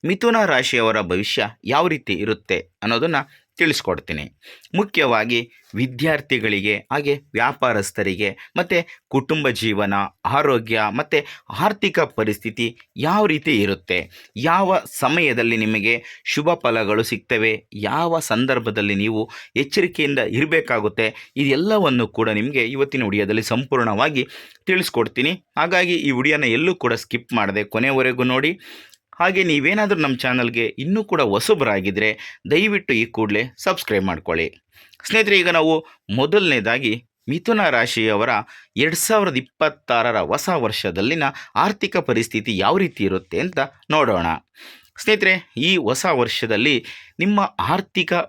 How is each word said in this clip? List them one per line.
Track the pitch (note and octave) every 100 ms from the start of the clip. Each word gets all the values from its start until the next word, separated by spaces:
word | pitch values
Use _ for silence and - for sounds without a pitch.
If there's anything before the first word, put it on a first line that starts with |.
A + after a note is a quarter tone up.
| D3+
ಮಿಥುನ | G3 A#3 A3+ G3
ರಾಶಿಯವರ | C3 B2 B2 A2+ G#2+
ಭವಿಷ್ಯ | F#2 F#2 G#2 - G#2+ - -
ಯಾವ | C#3 F3
ರೀತಿ | D3+ -
ಇರುತ್ತೆ | F2+ G#2+ G#2 - F2+ - _
ಅನ್ನೋದನ್ನ | G#2+ A#2 E3 D3+ - - _ -
ತಿಳಿಸ್ಕೊಡ್ತೀನಿ. | E3 - - E2+ - D#2 D2 _ - - - E3+
ಮುಖ್ಯವಾಗಿ | G3+ - C#3 A2+ A2+ A#2 A#2 - _ G2
ವಿದ್ಯಾರ್ಥಿಗಳಿಗೆ, | B2+ B2 D#3+ D3 - B2+ A2 G#2 G2+ G#2
ಹಾಗೆ | - C#3 C#3+ C#3+ _
ವ್ಯಾಪಾರಸ್ಥರಿಗೆ, | G#2+ A#2+ - B2+ A2 G2+ - G2 F#2 G#2 G2 - D#3+
ಮತ್ತೆ | F3+ F3 E3+ - _
ಕುಟುಂಬ | C3+ C3 D#3 C#3+
ಜೀವನ, | G#2+ A2 G2+ G2+ G2 G2 _ -
ಆರೋಗ್ಯ, | C#3 D3 A#2+ A2 A2+ G#2+
ಮತ್ತೆ | A2 D3+ D3+ D3 - _
ಆರ್ಥಿಕ | G2+ F#3+ G3+ G3 E3
ಪರಿಸ್ಥಿತಿ | D#3 - G#2+ G#2 A2+ A2 A#2 - _ -
ಯಾವ | D3 G3+ G#3
ರೀತಿ | D#3 D#3+ A#2
ಇರುತ್ತೆ, | G2+ F#2+ - F2+ D#2+ - - G#2
ಯಾವ | D3 F3 F#3+ F#3+ - -
ಸಮಯದಲ್ಲಿ | C3+ E3 D3+ A#2+ A#2 A2+
ನಿಮಗೆ | G#2+ A2 G#2+ A#2 - -
ಶುಭ | - - D3+
ಫಲಗಳು | E3+ B2+ A2+ G2+ G#2+
ಸಿಗ್ತವೆ, | A2+ A2 _ A#2+ A2 A2 _
ಯಾವ | G#2 G2+ C#3+ E3+ E3
ಸಂದರ್ಭದಲ್ಲಿ | - A2+ C3 B2+ A2+ G#2+ G#2 G2
ನೀವು | G#2+ A2 A2+ - - -
ಎಚ್ಚರಿಕೆಯಿಂದ | C#3 - F3+ F3 C#3+ C#3
ಇರಬೇಕಾಗುತ್ತೆ, | A2+ A2+ D3+ D#3+ D#3 A#2+ G#2+ G#2 A2 - - C3+
ಇದೆಲ್ಲವನ್ನು | C#3 C#3 G3 G#3+ E3 B2 A2
ಕೂಡ | - A2+
ನಿಮಗೆ | G#2 A#2+ C#3 A2+
ಇವತ್ತಿನ | C3+ C3+ C3+
ವಿಡಿಯೋದಲ್ಲಿ | A2 G2+ G2+ A2
ಸಂಪೂರ್ಣವಾಗಿ | G#2+ A2+ C3 C3 A2+ G2+ C#3+ C#3+ - - - - -
ತಿಳಿಸ್ಕೊಡ್ತೀನಿ. | F#3 E3+ B2 A2+ - C#3 F#3+ _ -
ಹಾಗಾಗಿ | E3 F3+ F3+ F3
ಈ | C#3+
ವಿಡಿಯೋನ | B2 C#3 D3+
ಎಲ್ಲೂ | C3 A#2 F3 F3+
ಕೂಡ | B2
ಸ್ಕಿಪ್ | A2+ - A#2+ -
ಮಾಡದೆ | A#2 G2 G2
ಕೊನೆವರೆಗೂ | G2+ A2 C3 C3+ B2+ B2
ನೋಡಿ. | B2+ B2+ D3 F#3+ - - - _ _ -
ಹಾಗೆ | F3 F#3+
ನೀವೇನಾದ್ರೂ | F3+ C#3+ C#3 G#3 G#3 F#3+
ನಮ್ಮ | D3 B2+
ಚಾನಲ್ಗೆ | C3 B2+ A#2+ A#2 A#2
ಇನ್ನೂ | - C#3+ G#3
ಕೂಡ | G#3 E3
ಹೊಸಬರಾಗಿದ್ರೆ | A#2+ G2+ - G3 B2 G2+ F#2+ F#2+ G#2+ A2 - - -
ದಯವಿಟ್ಟು | D3+ G#3+ G3+ G3+
ಈ | A#2 A2+
ಕೂಡಲೇ | - A2 G#2 B2+ -
ಸಬ್ಸ್ಕ್ರೈಬ್ | - F#3 - G#2 F#2+
ಮಾಡ್ಕೊಳ್ಳಿ. | E2 - E2 D#2+ - _ _ - _
ಸ್ನೇಹಿತರೆ, | - A3 G3+ G3
ಈಗ | F3
ನಾವು | E3+ D#3+ D#3+ D#3+ - -
ಮೊದಲನೇದಾಗಿ | G#2+ C#3+ G#3 A3+ C3 G#2 A#2+ B2+ A2+ _ _ -
ಮಿಥುನ | D#3+ A#3 A3 F3
ರಾಶಿಯವರ | B2 A2+ - A2 G#2 A#2 A2+ A2 - - -
ಎರಡ್ | D3+ E3+
ಸಾವಿರದ | - A3 G3 B2+
ಇಪ್ಪತ್ತಾರರ | B2+ _ D#3 D3 - A#2 A#2+ G#2+
ಹೊಸ | D#2 C#3 -
ವರ್ಷದಲ್ಲಿನ | E3+ A2+ G#2 G2+ F2 G#2+ E3 C#3 - - -
ಆರ್ಥಿಕ | F3 G3+ G3 F#3+
ಪರಿಸ್ಥಿತಿ | D3 A2+ A#2 A2 G#2 G2
ಯಾವ | G2 F3+
ರೀತಿ | E3 -
ಇರುತ್ತೆ | G2 F#2 - E2
ಅಂತ | F3 C#3+ C3+ _ _
ನೋಡೋಣ. | D#3 B2+ F#2+ E2+ D#2+ _ _ - - _ -
ಸ್ನೇಹಿತರೆ, | - G#3+ F#3+ F#3 - -
ಈ | D#3+ F#3
ಹೊಸ | A2 C3 F#3+
ವರ್ಷದಲ್ಲಿ | C#3 A#2 - A2+ G#2 C3+ B2+ - - - -
ನಿಮ್ಮ | F3+ G#3 G3 -
ಆರ್ಥಿಕ | - F3+ F#3+ - E3 F3